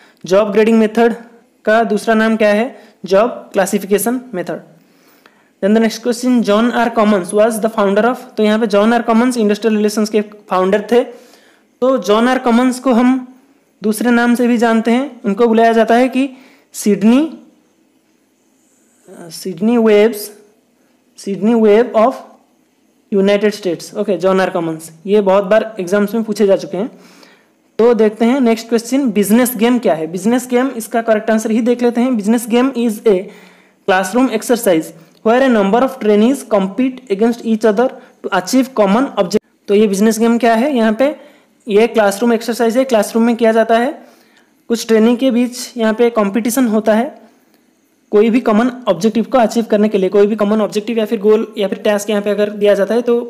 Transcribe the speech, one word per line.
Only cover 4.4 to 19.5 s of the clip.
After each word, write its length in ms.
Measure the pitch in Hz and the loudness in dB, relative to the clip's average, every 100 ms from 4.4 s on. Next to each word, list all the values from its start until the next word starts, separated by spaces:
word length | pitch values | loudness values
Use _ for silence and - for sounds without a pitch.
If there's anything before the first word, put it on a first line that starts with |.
| 170 156 - _ _ _ _ _ _ _ _ - | -8 -10 -14 _ _ _ _ _ _ _ _ -6
Then 120 | 196 220 | 0 2
the 40 | |
next 220 | 226 220 | 0 -2
question, 380 | 240 233 254 247 | -6 -4 0 0
जॉन 280 | 202 208 240 | 2 0 0
आर 180 | 240 233 | 0 -2
कॉमन्स 440 | 233 214 208 180 | 0 2 2 0
was 260 | 208 220 220 | 0 0 0
the 60 | 220 220 | -4 -2
founder 280 | 202 202 226 | 0 2 0
of, 60 | 247 - - | -2 -8 -2
तो 60 | |
यहाँ 160 | 214 220 | 0 0
पे 80 | 233 | 0
जॉन 260 | 202 220 | 2 2
आर 80 | 233 | 0
कॉमन्स 360 | 233 226 254 247 | 2 2 2 0
इंडस्ट्रियल 380 | 208 208 226 214 | 0 0 0 0
रिलेशंस 320 | 208 220 214 | 0 -2 -2
के 120 | 214 208 - - | -2 -4 -12 -6
फाउंडर 380 | 185 185 214 208 | -2 0 0 0
थे। 120 | 240 254 - - - _ _ _ - | 0 0 -8 -20 -20 _ _ _ -4
तो 160 | 254 262 | -2 0
जॉन 300 | 185 208 240 | 0 2 2
आर 120 | 254 | 0
कॉमन्स 400 | 254 233 254 247 | 0 2 2 -2
को 140 | 269 | 0
हम 340 | 226 247 262 - - _ _ _ _ | 2 2 0 -4 -20 _ _ _ _
दूसरे 300 | 208 214 233 | -6 -2 0
नाम 240 | 240 240 240 | 2 2 2
से 120 | 240 | 2
भी 100 | 240 | 2
जानते 340 | 233 226 226 | 2 0 0
हैं, 300 | 240 277 - - | -2 -2 -8 -6
उनको 220 | 196 240 | 0 2
बुलाया 260 | 220 226 | 4 2
जाता 220 | 226 220 233 | 2 2 2
है 120 | 254 | 2
कि 200 | 254 277 - - _ _ | 0 -4 -6 -20 _ _
सिडनी, 480 | - 214 190 208 254 320 - - _ _ _ _ _ _ _ _ _ _ _ _ _ _ _ - | -6 -2 2 4 2 0 -6 -20 _ _ _ _ _ _ _ _ _ _ _ _ _ _ _ -20
अ, 200 | 190 170 | -20 -18
सिडनी 480 | - 190 | -12 -10